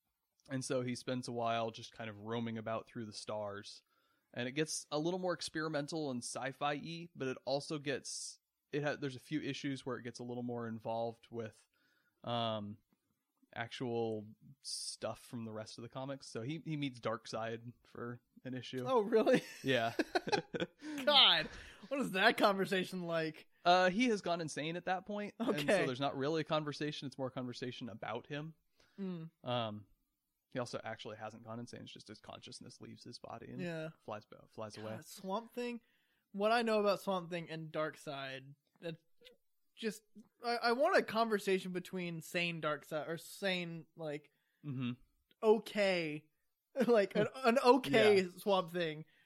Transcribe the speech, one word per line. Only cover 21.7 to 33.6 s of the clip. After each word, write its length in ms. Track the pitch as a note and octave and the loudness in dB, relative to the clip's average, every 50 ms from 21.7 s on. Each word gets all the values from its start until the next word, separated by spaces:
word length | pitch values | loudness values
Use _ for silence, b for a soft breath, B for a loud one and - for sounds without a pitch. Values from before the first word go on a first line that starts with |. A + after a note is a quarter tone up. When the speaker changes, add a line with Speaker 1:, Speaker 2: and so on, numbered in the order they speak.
| B B B B | B B B B
Speaker 2:
what 120 | C4+ C#4+ | -2 -2
is 120 | A#3+ - | -2 0
that 240 | F#3+ F#3+ G3+ A#3 - | 4 6 8 8 8
conversation 680 | - D4+ G#3 G3 F#3+ F#3 - G3 F#3 F3+ - F#3+ F#3 F3 | 8 8 6 6 6 2 2 2 0 0 -2 -4 -6 -4
like? 420 | E3+ E3 E3 D#3+ D#3+ D#3 - - _ _ _ - | -2 -2 0 0 -2 -4 -8 -14 _ _ _ 6
Speaker 1:
Uh, 260 | F3 F3 F#3 F#3 F#3 | 8 8 8 8 6
he 180 | F3+ G#3+ B3+ B3 | 6 6 4 4
has 120 | G#3+ G3 | 4 2
gone 200 | - F3 E3+ F3 | 2 0 0 0
insane 360 | E3 D3 - D3 D3 D#3+ E3 | -2 -4 -4 -4 -2 -2 -2
at 80 | F3 F3 | -2 -2
that 200 | F#3 F#3 F3+ - | -2 -2 -2 -4
point, 280 | - G#3 G#3 G#3 G3+ - - | -4 -6 -6 -6 -6 -6 -2
and 100 | A#3 C4 | 0 0
so 40 | G3+ | 2
Speaker 2:
Okay. 320 | D3+ D3 - G#3+ - - | 2 4 4 4 4 4
Speaker 1:
there's 140 | C3+ B2+ A#2+ | 2 0 0
not 160 | C#3 C#3+ - | 0 -2 0
really 240 | C#3 C3 D3 E3 D#3+ | 0 0 0 0 0
a 20 | D3+ | 0
conversation. 600 | - E3 D3+ D3+ D3 C#3 - D3+ D3 D3 - D3+ | 0 0 0 0 -2 -4 -4 -4 -4 -4 -4 -8
It's 120 | C3+ - - | -8 -6 -6
more 80 | C3+ B2 | -6 -4
a 20 | |
conversation 580 | - C3+ B2+ B2 A#2+ - C3 B2+ A#2+ - C3 A2+ | -4 -6 -6 -6 -6 -6 -6 -8 -6 -8 -10 -10
about 380 | G2 A2 - A2+ A2 B2 - | -10 -10 -8 -6 -6 -6 -8
him. 280 | - D3 D3 D3+ D#3+ D#3 _ _ _ _ b b b b - | -8 -8 -8 -8 -10 -12 _ _ _ _ b b b b -8
Speaker 2:
Mm. 280 | G3 F#3 F3+ E3 D#3+ D#3+ - _ - | -6 -6 -6 -6 -10 -12 -14 _ -4
Speaker 1:
Um, 400 | B2 B2 B2 A2+ A2 G#2 G#2 G2+ _ _ _ _ _ _ _ _ _ _ _ _ _ | -2 -2 0 -2 -2 -6 -8 -12 _ _ _ _ _ _ _ _ _ _ _ _ _
he 60 | - B2+ | -6 -6
also 220 | B2 - - - - | -4 -4 -6 -6 -6
actually 320 | A2 A2+ - - A#2 G#2+ | -8 -8 -8 -8 -10 -10
hasn't 280 | G#2+ A2 A2 A2 A2 A#2 | -10 -10 -12 -12 -12 -12
gone 140 | A2 A2 A#2+ | -10 -10 -10
insane. 220 | A#2+ A#2+ - - | -10 -10 -12 -14
It's 100 | A2 A2 | -14 -14
just 160 | - - - - | -16 -16 -16 -16
his 120 | G#2+ - | -18 -16
consciousness 600 | - - G2+ G#2+ - - A#2+ - - A2 - - | -14 -14 -14 -14 -14 -14 -16 -16 -16 -18 -18 -16
leaves 240 | A#2 A2+ A2 A2 - | -16 -16 -16 -16 -16
his 140 | A#2+ A#2+ - | -16 -16 -14
body 300 | - - A2+ A#2 - B2+ | -12 -12 -12 -12 -12 -12
and 100 | B2 - | -10 -8